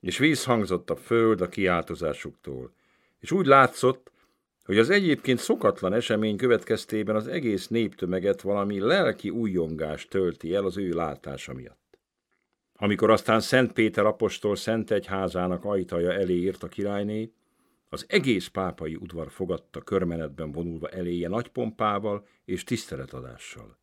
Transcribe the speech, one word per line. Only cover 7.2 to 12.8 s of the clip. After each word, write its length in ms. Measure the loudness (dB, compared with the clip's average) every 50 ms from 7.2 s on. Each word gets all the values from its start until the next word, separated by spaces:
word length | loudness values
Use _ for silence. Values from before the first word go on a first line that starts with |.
| -2
egész 420 | -2 -6 -4 0 0 0 0 -2 -2
néptömeget 720 | -2 0 0 0 -2 -6 -4 -2 -2 0 0 0 0 0
valami 380 | -2 -4 -2 -2 -2 -2 -2 -2
lelki 520 | 0 2 2 2 2 0 -2 -2 -6 -6
újongás 760 | -4 -2 -2 0 0 0 0 -2 -2 -4 -4 -6 -6 -8 -10
tölti 480 | _ -2 0 0 0 -2 -4 -6 -2 -2
el 100 | 0 0
az 140 | -2 -4 -4
ő 100 | -4 -2
látása 640 | -2 -2 -2 -4 -6 -8 -10 -12 -12 -12 -12 -12 -14
miatt. 460 | -14 -14 -18 -20 _ _ _ _ _ _ _ _ _ _ _ _ _ _ _ _ _ _ _ _
Amikor 380 | _